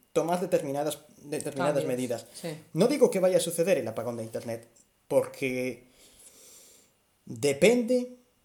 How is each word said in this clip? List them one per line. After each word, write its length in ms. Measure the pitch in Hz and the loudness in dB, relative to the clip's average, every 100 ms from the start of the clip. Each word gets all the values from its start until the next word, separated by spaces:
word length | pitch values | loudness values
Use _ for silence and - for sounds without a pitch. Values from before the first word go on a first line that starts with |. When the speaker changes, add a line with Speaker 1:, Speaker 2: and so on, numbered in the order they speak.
| _ | _
Speaker 1:
tomar 280 | 170 160 175 | -2 0 0
determinadas, 580 | 185 175 151 139 151 147 - - | 0 0 0 -4 -4 -6 -14 -18
determinadas 520 | 147 147 147 139 147 143 | -8 -6 -6 -2 0 0
Speaker 2:
Cambios, 120 | 135 | 0
Speaker 1:
medidas. 380 | 123 127 117 - | -2 -4 -6 -8
Speaker 2:
sí. 160 | - 170 156 - | -12 -12 -12 -6
Speaker 1:
No 140 | 156 233 | 0 2
digo 220 | 294 247 | 4 2
que 120 | 190 | 4
vaya 160 | 185 175 | 4 2
a 40 | |
suceder 360 | 175 165 170 156 | 0 -2 2 2
el 100 | 113 | 0
apagón 300 | 110 117 117 | -6 -6 -6
de 60 | |
Internet, 440 | 113 117 117 113 - _ _ _ - | -8 -8 -8 -10 -12 _ _ _ 0
porque 800 | 135 - - 135 127 127 117 _ _ - _ - - - - - _ _ _ _ _ - | 0 0 -4 -4 -2 -4 -8 _ _ -20 _ -20 -20 -20 -20 -20 _ _ _ _ _ -14
depende, 920 | 117 143 139 190 247 233 254 247 - _ _ | -4 -2 4 6 6 2 0 -2 -12 _ _